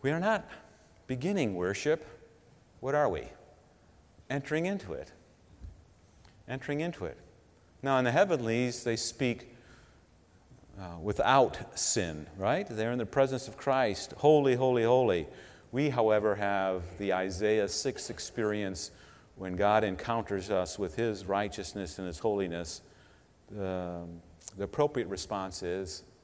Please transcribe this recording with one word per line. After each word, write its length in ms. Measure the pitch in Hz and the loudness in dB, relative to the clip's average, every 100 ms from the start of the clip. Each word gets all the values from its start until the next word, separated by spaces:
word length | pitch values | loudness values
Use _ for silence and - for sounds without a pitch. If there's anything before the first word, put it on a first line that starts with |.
we 80 | 135 | 0
are 100 | 165 | 0
not 240 | 190 220 - - - - - - - | 2 0 -2 -18 -20 -20 -20 -20 -8
beginning 480 | 127 156 202 120 | -4 0 0 0
worship. 500 | 90 90 104 147 160 - - - - - - _ - | 0 -2 0 0 0 -2 -20 -20 -20 -20 -20 _ -8
What 160 | 127 147 | 0 2
are 120 | 139 | 2
we? 220 | 82 62 - - - - _ - - _ - - | 0 -6 -16 -20 -20 -20 _ -20 -20 _ -20 -6
Entering 340 | 139 139 151 175 | -6 -2 -2 -2
into 280 | 202 92 | -4 -6
it. 180 | 67 - - - _ _ - - - - - - - - - - | -10 -10 -18 -20 _ _ -18 -18 -18 -20 -20 -20 -20 -20 -20 -10
Entering 340 | 131 - 147 | -8 -4 -4
into 240 | 170 165 82 | -4 -6 -10
it. 120 | - - - - _ _ - | -10 -20 -20 -20 _ _ -8
Now, 160 | 139 135 | 2 4
in 60 | 123 | 4
the 60 | |
heavenlies, 720 | 139 196 156 113 113 123 117 | 4 4 2 2 2 0 -2
they 120 | 120 113 | -2 -2
speak, 600 | - - 127 113 - - - - - - _ _ _ - _ - - 101 | -4 -2 -2 -2 -10 -20 -20 -20 -20 -20 _ _ _ -20 _ -20 -20 -14
uh, 180 | 92 85 | -12 -6
without 800 | 101 101 110 135 120 - - - | -4 2 6 6 6 2 -10 -4
sin, 500 | - 117 87 76 73 95 | 0 0 0 -4 -10 -4
right? 300 | 98 156 202 | 0 0 -2
They're 240 | 107 113 | -4 -2
in 60 | 123 | -2
the 80 | 110 | -2
presence 420 | 139 135 131 - | 2 2 2 -8
of 100 | - | -6
Christ. 560 | - 131 120 95 - - | 0 2 2 0 -8 4
"Holy, 380 | 147 151 139 123 | 6 8 6 4
holy, 280 | 131 123 | 4 4
holy." 440 | 113 127 120 90 76 - - - - | 6 6 6 2 0 -12 -20 -20 -8
We, 200 | 123 147 | -2 0
however, 440 | 123 110 107 107 101 | 2 4 4 4 2
have 640 | 101 101 95 92 87 90 | 0 2 0 -2 -6 -6
the 160 | 101 | 0
Isaiah 540 | 92 95 87 104 110 101 | 0 0 0 2 2 2
six 420 | - 139 - - | -2 -4 -6 -10
experience 800 | 117 - - 107 104 98 92 - - - - - - | -10 -8 -2 -2 0 -2 -6 -10 -12 -20 -20 -20 -12
when 200 | 95 90 | -8 2
God 280 | 101 107 | 6 6
encounters 680 | 107 92 - 117 107 98 95 | 4 -2 -2 -4 0 -4 0
us 300 | 98 90 - | 0 0 -4
with 160 | 92 80 | -4 -2
his 300 | 117 101 90 | -2 -2 -2
righteousness 720 | 98 104 - 90 104 87 - | 0 0 -6 -8 -8 -8 -8
and 80 | 92 | -8
his 120 | 82 | -2
holiness. 640 | 113 101 95 85 82 - - - - - _ _ - | 0 0 -2 -4 -8 -12 -16 -20 -20 -20 _ _ -16
Um, 680 | 104 95 92 90 87 87 85 - - - 95 | -6 -4 -4 -6 -8 -12 -16 -18 -18 -16 -8
the 60 | |
appropriate 440 | 101 - 147 139 92 | -6 0 0 0 -4
response 540 | 95 - 101 95 92 | -6 -6 -6 -6 -6
is 420 | 90 92 92 - - _ | -4 -4 -6 -10 -16 _